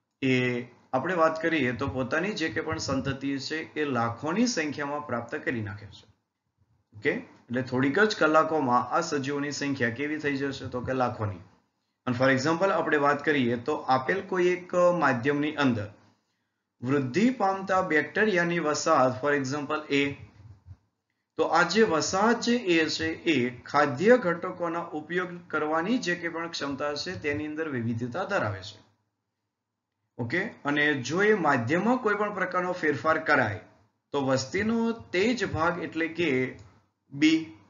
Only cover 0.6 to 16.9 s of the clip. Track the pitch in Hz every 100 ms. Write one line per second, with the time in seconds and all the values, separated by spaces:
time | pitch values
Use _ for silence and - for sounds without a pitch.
0.6 | 120 - _ 131 165 180 160 160 165 160
1.6 | 127 120 139 131 127 151 190 214 160 156
2.6 | 151 160 - 131 135 131 139 139 131 156
3.6 | - 151 147 120 117 110 147 196 247 170
4.6 | 151 143 143 147 143 120 - 151 165 123
5.6 | 101 101 104 - - _ _ _ _ _
6.6 | _ _ _ 104 139 240 - - _ 123
7.6 | 127 127 139 196 214 - 156 156 156 156
8.6 | 131 120 110 160 170 147 131 143 147 135
9.6 | 143 135 120 117 147 151 147 135 139 135
10.6 | 131 127 120 131 120 - 104 90 - _
11.6 | _ _ _ _ 127 120 135 131 151 170
12.6 | 196 165 160 151 143 147 160 143 120 120
13.6 | 131 147 - 131 - 185 190 185 180 180
14.6 | 180 180 180 175 139 123 131 143 151 147
15.6 | 139 104 95 - _ _ _ _ _ _
16.6 | _ _ 123